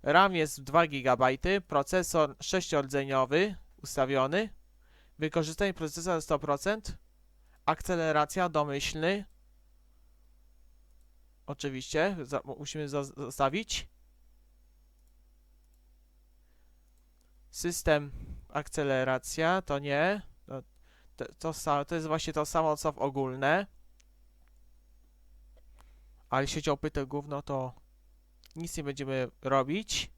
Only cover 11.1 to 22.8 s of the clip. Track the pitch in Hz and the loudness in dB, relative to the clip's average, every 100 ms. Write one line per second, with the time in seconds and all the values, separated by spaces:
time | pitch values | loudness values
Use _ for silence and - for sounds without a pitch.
11.1 | _ _ _ - 143 143 131 - 156 180 | _ _ _ -12 -6 -6 -6 -2 2 2
12.1 | 185 131 139 - 131 143 156 147 143 139 | 0 -4 -6 -6 -12 -8 -8 -4 -4 -4
13.1 | 139 127 - 139 165 220 - - _ - | -8 -10 0 0 0 -4 -6 -6 _ -20
14.1 | _ - - _ _ - _ _ _ _ | _ -20 -20 _ _ -20 _ _ _ _
15.1 | _ _ _ _ - _ _ _ _ _ | _ _ _ _ -20 _ _ _ _ _
16.1 | _ _ _ _ _ - _ _ _ _ | _ _ _ _ _ -20 _ _ _ _
17.1 | _ _ _ - - 170 170 - 147 143 | _ _ _ -16 -6 -4 -2 2 2 2
18.1 | - - - - 147 - - 143 131 131 | -10 -12 -14 -6 -6 -4 -2 0 2 2
19.1 | 131 - - 160 190 - 143 143 139 175 | 0 -2 0 2 2 0 -4 0 2 2
20.1 | 208 - - - 131 - _ - _ - | 0 -6 -20 -12 -12 -12 _ -20 _ -20
21.1 | - - - 160 156 160 143 147 170 156 | -12 -12 -6 -6 -4 0 0 0 -4 0
22.1 | 160 - 156 151 165 160 151 | -2 0 -2 0 2 2 2